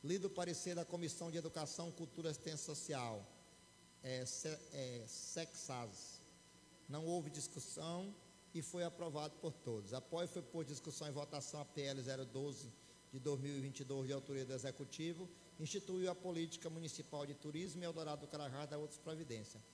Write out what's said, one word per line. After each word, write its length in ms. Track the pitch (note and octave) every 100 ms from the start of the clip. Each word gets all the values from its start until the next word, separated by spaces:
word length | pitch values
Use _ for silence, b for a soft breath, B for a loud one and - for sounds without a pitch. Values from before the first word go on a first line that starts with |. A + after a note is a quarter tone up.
Lido 240 | C#3+ F#3+ F#3
o 20 |
parecer 460 | F3+ F3 E3+ F3+ E3+
da 80 |
Comissão 440 | E3 E3+ E3 - E3+
de 100 | E3
Educação, 520 | D#3 D#3+ D3 - E3+
Cultura 380 | - E3 - D#3+
e 20 |
Assistência 360 | D3+ - D3+ -
Social, 600 | D3 - C#3 A#2+ G#2+ G2+ - - - - - - -
é, 240 | C3 B2+
se-, 340 | A#2+ - D#3 D3+ -
é, 320 | C#3+ B2+ A#2+ A2
sexas. 1120 | - - F3 E3 - - B2+ A2+ F#2+ - - - - - - - - -
Não 160 | D3
houve 260 | D#3+ F3 D3+
discussão 840 | D3 - - - - D#3+ F3 G3 G#3 - - -
e 80 | E3+
foi 220 | - F3+
aprovado 500 | E3+ E3+ E3+ D3 D3+ -
por 120 | E3
todos. 400 | - - A2+ G2
Após 380 | B2+ - E3 F3
foi 120 | F3+
por 220 | - E3+
discussão 440 | C#3+ C#3+ - C#3 D3+
e 20 |
votação 500 | C#3 C#3+ D3 - D3+
a 40 |
P 180 | C#3+ -
L 180 | C#3 C3+
zero 240 | B2+ C3+
doze 460 | A#2+ B2+ C#3+ A#2 B2 - B B -
de 60 | C3+
dois 220 | C3+ C#3
mil 160 | C#3 C#3
e 40 |
vinte 200 | C#3 C3+
e 40 |
dois, 220 | C3 C#3 C3
de 60 |
autoria 320 | C#3 C3+ C#3
do 80 | B2
Executivo, 760 | C3 C3+ B2+ C#3 - E3 E3+ F3+ B B -
instituiu 520 | D#3 G3+ G3 F#3 F#3
a 40 |
Política 560 | F3 F#3 E3 E3 - E3
Municipal 560 | D#3+ D#3+ - D3 D3+ C#3+
de 80 |
Turismo 480 | C#3+ D3+ D3+ F#3 D#3
e 20 |
Eldorado 380 | F3 D#3+ D3+ D3
do 60 | D3
Carajás 400 | D3+ C#3+ C3+ D3
da 100 | D3
outras 200 | D3+ -
providências. 600 | E3+ D#3+ D3 A2+ G#2 A2 -